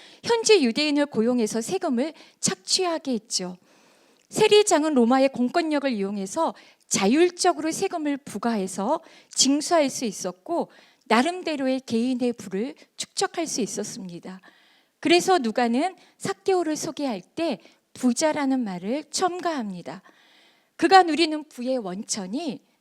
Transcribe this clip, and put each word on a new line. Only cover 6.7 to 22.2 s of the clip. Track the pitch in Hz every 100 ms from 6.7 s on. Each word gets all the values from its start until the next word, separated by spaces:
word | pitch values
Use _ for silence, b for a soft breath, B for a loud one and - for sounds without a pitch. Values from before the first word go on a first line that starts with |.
| B _
자율적으로 | - 196 294 359 349 359 302 311
세금을 | 311 392 349 294 277
부과해서 | - 202 240 220 190 - 208 311 B B B
징수할 | - 262 285 - 339 269
수 | - 233
있었고, | - 185 - - 339 214 b b b -
나름대로의 | 220 302 370 339 285 262 262
개인의 | - 226 247 247 247
부를 | 233 196 196 262 320 b -
축적할 | - - 381 - 320
수 | -
있었습니다. | 202 - 214 - 185 170 185 185 b b b b b _
그래서 | 294 349 - 359
누가는 | 226 233 240 240 359 359 b b
삭개오를 | - - - 359 320 302
소개할 | 320 294 277 196
때 | - - 330 220 b b _
부자라는 | - 254 240 311 302 269 262
말을 | 214 180 190 285 -
첨가합니다. | - 359 359 349 302 208 180 131 180 b b b b b b b -
그가 | 330 381
누리는 | 349 294 320 302
부의 | 302 - 240 262
원천이 | 185 185 240 226